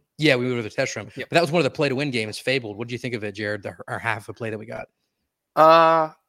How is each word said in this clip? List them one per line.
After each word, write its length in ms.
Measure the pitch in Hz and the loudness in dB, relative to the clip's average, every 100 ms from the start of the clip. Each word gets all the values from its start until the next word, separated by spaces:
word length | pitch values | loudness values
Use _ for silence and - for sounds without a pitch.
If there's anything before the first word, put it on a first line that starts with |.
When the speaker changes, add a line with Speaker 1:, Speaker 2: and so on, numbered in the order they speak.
| _ - | _ 0
Speaker 1:
Yeah, 180 | 151 127 | 2 2
we 80 | 127 | 0
moved 140 | 120 | -4
to 40 | |
the 60 | 107 | -6
test 260 | - 131 113 | -4 -4 -6
room. 120 | 104 135 | -10 -14
Speaker 2:
Yep. 140 | 120 | -2
Speaker 1:
But 60 | 160 | 0
that 60 | |
was 100 | 170 | 2
one 80 | 170 | 2
of 60 | 135 | 0
the 40 | |
play 180 | - 143 | 0 -2
to 60 | 131 | 0
win 160 | 147 | -2
games, 280 | 120 107 - | -4 -4 -6
Fabled. 380 | - 131 110 101 | -2 -2 -4 -10
What 100 | 120 | -10
did 60 | |
you 60 | 120 | -8
think 160 | 123 117 | -6 -6
of 80 | |
it, 100 | 104 | -6
Jared? 300 | 101 104 104 | -6 -6 -6
The, 120 | 98 90 - | -10 -14 -12
our 120 | 110 | -6
half 300 | 117 107 110 | -4 -4 -8
of 60 | 110 | -10
play 120 | 113 | -8
that 80 | 107 | -10
we 60 | 110 | -10
got. 220 | 113 - _ _ _ _ _ _ - | -14 -14 _ _ _ _ _ _ 4
Speaker 2:
Uh, 560 | 160 165 160 165 160 - | 8 8 8 4 0 -6